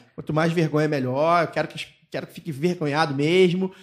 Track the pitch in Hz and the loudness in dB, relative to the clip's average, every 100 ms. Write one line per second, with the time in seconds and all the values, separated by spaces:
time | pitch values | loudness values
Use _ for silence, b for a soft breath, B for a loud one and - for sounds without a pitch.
0 | b - - 151 165 165 156 151 151 147 | b -14 -4 0 2 2 0 0 0 -2
1 | 127 135 160 175 151 160 156 165 - _ | -2 0 2 2 2 -2 -6 -8 -14 _
2 | _ 156 - - 170 131 175 175 151 143 | _ -10 -10 -12 -10 -2 -2 0 -2 0
3 | 160 139 151 185 185 185 185 b | 0 0 2 4 4 2 -4 b